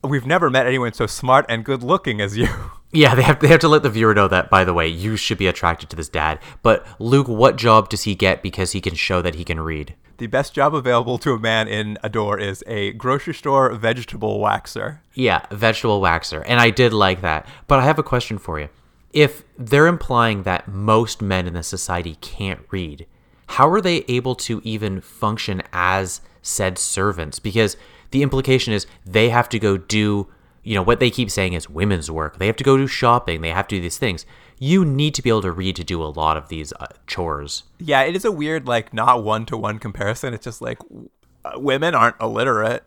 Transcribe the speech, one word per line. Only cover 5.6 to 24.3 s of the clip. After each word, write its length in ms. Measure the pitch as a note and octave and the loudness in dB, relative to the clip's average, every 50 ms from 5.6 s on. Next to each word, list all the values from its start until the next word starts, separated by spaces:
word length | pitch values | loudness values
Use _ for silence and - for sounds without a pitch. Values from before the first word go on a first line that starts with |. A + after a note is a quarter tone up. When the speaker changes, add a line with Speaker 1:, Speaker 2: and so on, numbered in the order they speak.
| - E2+ E2 - - - | -2 -2 -2 -2 -8 -14
Speaker 2:
to 80 | - | -12
this 100 | E2 D#2+ | -12 -12
dad. 320 | - - D#2+ D#2 D#2 D#2 - - - - - _ | -6 -4 -2 -2 -2 -2 -4 -10 -18 -20 -2 _
But 240 | A#2 A2 - - - - - | 2 2 2 0 -10 -14 -8
Luke, 280 | G#2 A#2 B2+ C#3+ C#3 | 0 2 4 4 4
what 300 | B2 A#2 G#2+ A#2+ C3 - | 2 2 4 4 4 4
job 320 | - A2+ A#2+ A2 A2 G#2+ - | 4 4 6 6 6 4 2
does 140 | - G2 - | -6 -4 -4
he 120 | G#2+ G2 | -4 -2
get 260 | F2+ G#2 F#2+ F2+ - | 2 2 2 2 2
because 300 | - G2 - - F#2+ F2 | -4 -8 -4 -4 -4 -4
he 80 | - G2 | -4 -4
can 160 | - G2+ E2+ | -4 -4 -4
show 260 | - - - F#2+ F2+ | -4 -4 0 0 0
that 140 | E2+ F2 D#2+ | 0 -2 -4
he 80 | D#2+ F2+ | -4 -8
can 160 | - F2 D#2+ | -6 -6 -6
read? 340 | D#2+ D#2+ D#2+ D2+ D2 - - _ _ _ - - | -4 -6 -6 -8 -8 -12 -14 _ _ _ -14 -12
Speaker 1:
The 80 | A#2+ | -10
best 260 | A2 - C3 C#3 - - | -4 -2 -2 -2 -2 0
job 200 | D3 C#3 D3 D3+ | 0 0 2 2
available 440 | D3+ B2+ B2+ B2 A#2+ B2 A#2 B2 | 0 0 2 2 2 2 0 -4
to 160 | A2+ - C#3 B2+ | -2 0 -2 -2
a 40 | A2 | 0
man 280 | A2 A2+ A2 A2 A2 | 0 0 0 0 0
in 300 | G#2+ G#2 G#2+ G#2+ G#2+ G#2+ - | -2 -4 -6 -4 -6 -8 -8
a 60 | - | -8
door 320 | A2 G#2 A2+ G#2 G#2 G#2 F#2+ | -4 -4 -2 -2 -2 -2 -4
is 240 | G#2 G2+ F#2+ - - | -4 -6 -6 -8 -10
a 280 | - A2+ G#2 G2+ G2+ G#2+ | -8 -6 -4 -4 -4 -6
grocery 400 | A2+ - B2+ C3 C#3+ - - D3+ | -4 -2 -2 -2 -2 -2 -6 -10
store 400 | - - D3 C#3 C3+ C3+ B2 G#2+ | -6 -2 0 2 4 2 2 0
vegetable 680 | A2 G#2+ A#2 A#2 B2 A2+ - - A2 G#2+ G#2+ G#2 G#2 | 0 -2 -2 -2 -2 -6 -12 -10 -6 -4 -4 -2 0
waxer. 600 | G#2 G#2 G2+ - - - - - G2 - D3 - _ _ _ | 0 0 0 -2 -4 -10 -10 -8 -8 -8 -10 -12 _ _ _
Speaker 2:
Yeah, 320 | - B2+ A2+ F#2 D3+ - - | 0 2 2 2 0 -2 -6
vegetable 480 | - G2+ A2+ A2+ A2 - - A#2 G#2 G2+ | -6 0 0 0 0 2 0 0 2 2
waxer. 440 | F#2+ F2 E2 E2 - - - D#2 - | 4 2 2 0 -2 -6 -10 -10 -4
And 140 | - B2 A#2+ | 0 4 4
I 80 | A#2 A#2 | 4 4
did 240 | G#2+ - B2+ A#2+ A2 | 6 4 4 4 4
like 260 | G#2+ G2+ F#2 F#2+ F2+ | 4 2 2 2 0
that. 260 | F#2+ F2 D#2 D#2 - - - - - | -2 -2 -2 -4 -6 -12 -20 -20 -2
But 120 | _ D3 C3+ | _ 2 4
I 40 | B2+ | 4
have 160 | C#3 D#3 D#3 | 2 2 0
a 40 | D3 | -2
question 340 | - - B2 - - A2 | -2 -2 -2 -2 -4 -10
for 200 | G2+ - - E2 | -10 -8 -10 -8
you. 120 | D2+ D2+ E2 _ _ _ _ _ _ _ _ | -8 -10 -12 _ _ _ _ _ _ _ _
If 320 | - D3+ D3+ C#3 - - - _ _ | 4 4 4 4 4 -6 -20 _ _
they're 300 | - B2+ A2 C#3 C#3+ D#3 | -14 -4 2 4 6 6
implying 560 | E3+ F3 E3 - - B2+ A#2+ A#2 A2+ G#2+ G2 F#2 | 4 4 0 -4 0 2 2 2 2 2 -2 -2
that 260 | F#2+ F#2 - - - | -2 -2 -2 -4 -8
most 520 | G2+ F#2+ G2+ G#2+ A2 A2 A#2 G#2+ - - | -8 -4 2 4 4 4 2 0 -4 -6
men 240 | A2 G2 F#2+ F#2 F2+ | -2 -2 0 -2 -2
in 100 | F2+ E2 | -4 -6
the 80 | F2 D#2+ | -8 -8
society 520 | - - F2+ - - F#2 F2 E2+ E2+ D#2 _ | -8 -8 -8 -6 -4 -4 -4 -4 -8 -12 _
can't 400 | - - - - G2+ F#2+ F2+ - D#2 _ | -16 -14 -10 -8 -8 -8 -8 -10 -12 _
read, 340 | - F#2+ F2+ D#2 D2 C#2 - - _ _ _ _ _ _ _ | -8 -8 -8 -8 -10 -16 -18 -20 _ _ _ _ _ _ _
how 220 | - - - B2+ D3+ | -10 2 4 4 4
are 120 | F3 G#3+ | 4 2
they 240 | F#3+ F#3 E3+ D#3+ - | 2 2 0 0 0
able 260 | - B2 B2 B2 C3 | -2 -2 -2 -2 -2